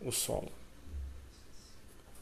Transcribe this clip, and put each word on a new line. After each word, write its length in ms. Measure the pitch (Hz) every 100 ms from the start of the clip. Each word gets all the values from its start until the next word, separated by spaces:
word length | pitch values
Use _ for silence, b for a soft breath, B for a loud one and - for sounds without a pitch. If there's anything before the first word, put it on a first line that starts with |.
o 100 | -
solo. 400 | - - 107 - - - - - - - - - - - - - - - - - -